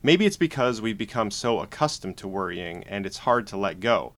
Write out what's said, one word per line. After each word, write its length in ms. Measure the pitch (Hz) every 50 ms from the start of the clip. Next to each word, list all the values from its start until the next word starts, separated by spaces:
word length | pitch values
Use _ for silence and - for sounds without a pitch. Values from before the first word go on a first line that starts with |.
Maybe 240 | - 139 160 180 214
it's 120 | 202 202 -
because 420 | 170 160 - 143 127 123 123 110
we've 180 | 107 113 110 101
become 320 | 113 101 - 123 110 104
so 300 | - - - 120 117 95
accustomed 560 | - - - - 151 151 - - - 95 90 -
to 120 | - 98
worrying 560 | 95 98 95 90 87 87 90 85 85 87 -
and 200 | - 101 101 98
it's 120 | 92 - -
hard 280 | - 131 120 120 110 101
to 100 | - 98
let 240 | 101 98 82 90
go. 320 | 95 120 117 95 65 60 _